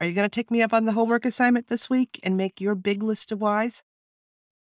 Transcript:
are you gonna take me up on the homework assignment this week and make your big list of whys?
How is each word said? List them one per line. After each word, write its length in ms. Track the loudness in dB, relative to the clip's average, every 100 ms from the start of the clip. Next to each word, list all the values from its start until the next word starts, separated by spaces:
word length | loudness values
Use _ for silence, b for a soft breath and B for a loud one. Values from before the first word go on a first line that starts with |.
are 40 | -4
you 80 |
gonna 140 | 0 0
take 240 | -2 -2
me 100 | 2
up 120 | 2
on 100 | 2
the 80 | 2
homework 320 | 2 2 2
assignment 440 | 0 2 2 2 0
this 220 | -6 0
week 300 | 0 0 -4
and 120 | -2 0
make 240 | -2 -4
your 160 | -4 -2
big 260 | -2 -2
list 300 | -2 -2 -4
of 80 | -2
whys? 440 | 0 0 -2 -6 -16 _ _ _ _ _ _ _